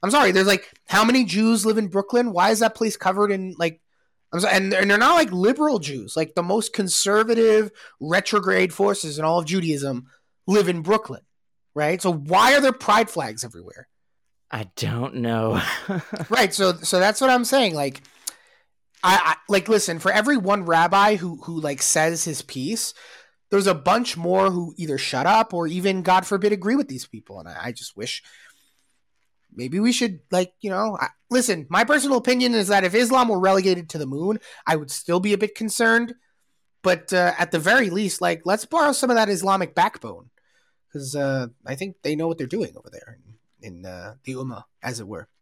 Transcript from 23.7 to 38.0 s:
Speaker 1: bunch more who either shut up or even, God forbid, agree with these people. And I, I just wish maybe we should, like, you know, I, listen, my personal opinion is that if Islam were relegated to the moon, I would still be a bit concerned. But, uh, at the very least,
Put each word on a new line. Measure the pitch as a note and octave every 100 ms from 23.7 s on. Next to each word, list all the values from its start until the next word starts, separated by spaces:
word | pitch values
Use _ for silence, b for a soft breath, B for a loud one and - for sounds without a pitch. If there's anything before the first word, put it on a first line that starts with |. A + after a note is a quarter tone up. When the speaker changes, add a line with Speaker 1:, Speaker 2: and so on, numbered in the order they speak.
Speaker 1:
bunch | E3+ C3+ G#3+ B3 E3
more | E3+ F#3 F#3+
who | F3+ E3+ -
either | E3 C#3
shut | - C3 D3+
up | A3 A3
or | F3 E3+
even, | F3 F#3+ F#3+
God | F3 F#3 F#3
forbid, | G3+ G#3
agree | G#3 F3+ C4+
with | -
these | C3 -
people. | A2 _ G2+
And | E2
I, | F2 G#2
I |
just | A#2 - -
wish | A#2+ - b b b b b b _ _ _ _ _ _ _
maybe | - B2+ E3+
we | A3+
should, | A#3 A#3 F3 _
like, | F3+ F#3 _
you | G#3
know, | F#3 A3 G3
I, | - _ _
listen, | B3 A#3+ F3+ C#3
my | F3+
personal | A#3 D4 C4 C4
opinion | B3 B3+ B3
is | A#3 F#3+
that | G3+
if | F#3
Islam | G3+ B3 C4 B3
were | G3
relegated | F#3 F#3+ F#3+ F3+ D#3+
to | E3
the | C3+
moon, | C#3 F3 G#3+ B B -
I | D#3+
would | C#3+
still | - - F3
be | G3
a | G3+
bit | G#3
concerned. | G#3 A3+ - A3+ A3+ A#3 A#3+ _ _ _ _ _ _
But, | F#3 F3 E3
uh, | F#3 F3 -
at | E3+
the | E3+
very | D#3 A#3+ A3
least, | F3